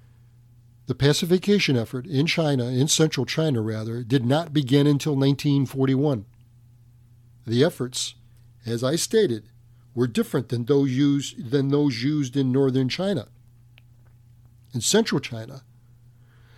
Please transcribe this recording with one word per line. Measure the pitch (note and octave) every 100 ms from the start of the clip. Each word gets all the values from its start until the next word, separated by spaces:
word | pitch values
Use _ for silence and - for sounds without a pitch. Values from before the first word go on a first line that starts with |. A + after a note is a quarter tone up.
| - _ - _ _ _ _ _ -
The |
pacification | B2+ C3+ D3 F3 F#3 G3 G#3 - B2
effort | A2 B2+ B2+
in | C3+ D#3+
China, | - D#3 C3+ A#2+
in | B2+ D3+
central | - D#3 -
China | A#2+ - D#3+ A#2+
rather, | G#2+ A2 A2+ A#2
did | A2+ C3+ A#2+
not | D3 E3+
begin | D3 C3 C#3+ C#3+
until | C#3+ D#3 C3+
nineteen | C#3 C#3 D3+ C#3
forty-one. | B2+ C3+ C3 C3 D3+ B2 G2 - - _ - _ - _ _ - - - -
The | A#2+
efforts, | D#3+ - B2 - - - - - - - A2+
as | A#2
I | B2+ E3
stated, | - A3 F#3 A2 - - - - - A2+
were | B2+
different | D3+ A#3 D3 B2
than | A#2+ A#2
those | C#3+ C#3
used, | B2+ C#3+ C#3+ B2+ - B2+
than | C#3 C#3
those | C#3+ D3 A2+
used | C3 D3+ C3 C#3
in | C3
northern | C3 C3+ B2+ B2+
China. | - F#3+ E3 G2+ - - - - - _ - - - - - - _ _
In | B2
central | - G#3 A3+ E3
China, | - A2+ A#2 C3+ - - _ - - - - _ -